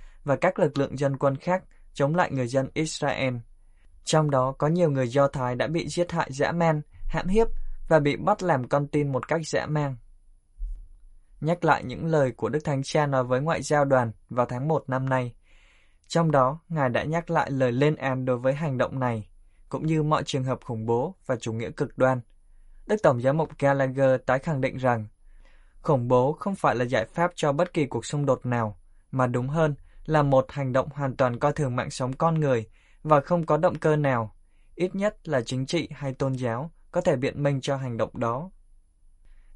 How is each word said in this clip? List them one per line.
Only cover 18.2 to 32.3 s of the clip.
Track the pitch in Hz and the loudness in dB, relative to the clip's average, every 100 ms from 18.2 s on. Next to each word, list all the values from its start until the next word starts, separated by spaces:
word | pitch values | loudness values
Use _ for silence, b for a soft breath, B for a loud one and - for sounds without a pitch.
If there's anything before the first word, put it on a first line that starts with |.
| 127 | -2
đối | 120 | 0
với | 131 | 0
hành | 143 160 127 | 0 -2 -2
động | 123 131 | -2 -2
này, | 127 113 107 - - _ - | -2 -2 -8 -18 -20 _ -10
cũng | 131 156 | -4 0
như | 160 | 0
mọi | 151 151 | 2 0
trường | - 143 | -2 -4
hợp | 131 123 - | -2 -4 -6
khủng | 113 110 | -6 0
bố | 117 151 - - | 0 -2 -8 -6
và | 123 | -4
chủ | 120 | -4
nghĩa | 113 117 | -6 -6
cực | - 143 - | -4 -6 2
đoan. | 131 127 - - _ - - - - | 2 2 -4 -20 _ -20 -20 -14 -4
Đức | 214 | 2
Tổng | 160 123 | 4 4
giám | 127 156 | 2 0
mục | 151 - | -2 0
Gallagher | 139 139 135 131 135 127 - | 2 2 0 2 2 2 2
tái | 131 | -2
khẳng | - 143 | 0 -2
định | 131 131 | -2 0
rằng, | 127 117 107 _ - - - - - - | 0 0 -4 _ -20 -20 -20 -20 -20 -10
khủng | - 139 120 | 0 0 4
bố | 123 131 | 4 4
không | 165 202 196 | 0 -4 0
phải | 147 117 | 0 0
là | 123 | 0
giải | 123 113 | 0 -2
pháp | - 175 - | 0 -2 0
cho | 151 | 0
bất | 143 180 | 2 0
kỳ | - 139 | 0 -2
cuộc | 117 - | -2 -4
xung | 151 139 | -2 0
đột | 127 123 | 0 0
nào, | 120 110 - - - - | -2 -2 -6 -20 -20 -8
mà | 131 127 | -2 0
đúng | 123 127 | 0 -2
hơn | 160 156 143 - - - | 0 0 0 -10 -14 0
là | 156 | 2
một | 143 135 131 | 4 4 2
hành | 147 135 | -4 -2
động | 127 127 | -2 -2
hoàn | 143 139 123 | -4 -4 0
toàn | 127 120 | 0 0
coi | 143 | -2
thường | 147 143 123 | 0 -2 -2
mạng | 117 | -6
sống | - 127 | -4 -6
con | 156 165 | 0 0